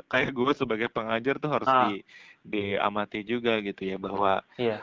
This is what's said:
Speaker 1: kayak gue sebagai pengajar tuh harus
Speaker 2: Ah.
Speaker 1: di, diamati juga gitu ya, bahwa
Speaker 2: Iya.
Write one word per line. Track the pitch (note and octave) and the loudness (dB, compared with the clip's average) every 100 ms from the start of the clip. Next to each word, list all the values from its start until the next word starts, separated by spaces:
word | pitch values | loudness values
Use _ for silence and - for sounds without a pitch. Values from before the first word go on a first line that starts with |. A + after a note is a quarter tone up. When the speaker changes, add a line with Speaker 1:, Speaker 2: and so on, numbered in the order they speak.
| - | 0
Speaker 1:
kayak | B2+ C3 | 0 0
gue | C3 C3 | 2 0
sebagai | D3 B2 A2 A#2 | 0 0 -2 -2
pengajar | A#2+ A2 A2+ B2+ C3+ | -4 -2 -2 0 -2
tuh | D3+ | 0
harus | B2+ A#2+ | 0 4
Speaker 2:
Ah. | C3 A#2 | 4 4
Speaker 1:
di, | G2 - - - _ | 0 -8 -20 -20 _
diamati | - G#2 G2+ G2 G2+ G#2 G#2 G#2+ | -6 -4 -2 0 0 -2 -4 -6
juga | G2+ A#2+ A#2 A2 | -4 -2 0 0
gitu | G2+ F#2+ F#2+ | -2 -6 -6
ya, | F#2+ | -4
bahwa | G2 G2 G2 G2 - - | -4 2 2 2 -2 -4
Speaker 2:
Iya. | A#2 G#2+ | -2 0